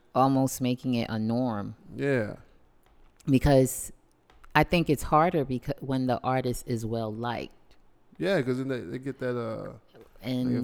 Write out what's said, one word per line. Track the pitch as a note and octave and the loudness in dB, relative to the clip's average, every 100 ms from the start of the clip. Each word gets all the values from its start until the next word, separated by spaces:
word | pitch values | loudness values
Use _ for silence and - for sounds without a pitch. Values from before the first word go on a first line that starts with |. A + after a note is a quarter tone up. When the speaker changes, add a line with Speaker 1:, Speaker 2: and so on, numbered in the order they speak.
| _ | _
Speaker 1:
Almost | C3 C3 C3+ C3 - | 2 4 4 2 0
making | B2+ B2 B2+ | -2 -2 0
it | A#2+ - | -2 -2
a | A2 | -2
norm. | A2 A#2+ B2+ G#2 G#2 A2 - A#2+ | -2 0 0 -4 -6 -12 -16 -6
Speaker 2:
Yeah. | C#3 C3 G#2 - - _ _ _ _ _ - _ - | 0 0 -2 -8 -18 _ _ _ _ _ -20 _ 2
Speaker 1:
Because | C3 D3 C3+ B2+ - - - _ _ _ - - | 4 6 6 6 0 -12 -16 _ _ _ -20 0
I | D3+ | 2
think | D#3 F3 D#3+ | 4 2 2
it's | C#3+ | 0
harder | - D3+ E3+ F3 | 2 4 4 2
becau-, | C3+ B2+ - - | -2 -4 -4 -8
when | C3+ C3 B2+ | -4 -2 0
the | B2+ | 0
artist | B2+ C3 B2 A#2 - | 0 -2 -2 -4 -4
is | A#2 A2 | -4 -4
well-liked. | A2+ A2 G#2+ A#2+ A2+ - - _ _ _ _ _ - | -4 -4 -6 -6 -6 -8 -16 _ _ _ _ _ -6
Speaker 2:
Yeah, | E3+ F#3 | 0 0
'cause | B2 B2+ | 0 -2
then | C3+ | -2
they, | B2+ | -6
they | F2 C3 | -6 -8
get | C3+ - | -8 -6
that, | B2+ B2 | -4 -4
uh, | A2+ A2 G2+ A2+ _ A#2 - - | -6 -8 -10 -14 _ -20 -20 -12
Speaker 1:
And | B2 B2+ B2+ | -6 -2 0
Speaker 2:
like, | B2 | -2